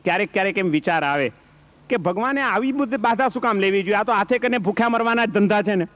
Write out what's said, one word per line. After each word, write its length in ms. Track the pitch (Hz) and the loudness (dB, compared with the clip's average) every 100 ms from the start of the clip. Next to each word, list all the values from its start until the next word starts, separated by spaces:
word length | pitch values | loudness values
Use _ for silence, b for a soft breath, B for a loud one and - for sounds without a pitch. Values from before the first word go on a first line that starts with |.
ક્યારેક 320 | 175 175 196 | 0 -2 -2
ક્યારેક 260 | 196 196 190 | -2 -2 0
એમ 120 | 185 | 0
વિચાર 320 | 151 151 165 | 0 0 0
આવે 240 | 143 143 127 - _ - _ _ - | 0 -2 -2 -6 _ -20 _ _ -4
કે 100 | 240 | -2
ભગવાને 440 | 170 180 240 277 | -2 -2 -2 -2
આવી 300 | 262 196 262 | -2 0 -2
બધી 320 | 277 269 254 233 | -2 -2 0 0
બાધા 220 | 226 262 | 2 0
શું 140 | 247 | 0
કામ 160 | 240 208 | -2 2
લેવી 240 | 196 196 | 2 2
જોઈએ? 160 | 185 202 | 0 0
આ 60 | |
તો 80 | 214 | 2
હાથે 260 | 214 202 247 | 0 2 0
કરીને 200 | 247 247 | 0 0
ભૂખ્યા 320 | 185 202 233 | -2 0 0
મરવાના 360 | 233 226 233 226 | 2 0 0 0
જ 60 | |
ધંધા 300 | 208 208 208 | 2 2 2
છે 140 | 208 196 | 2 -2
ને. 100 | 165 | -2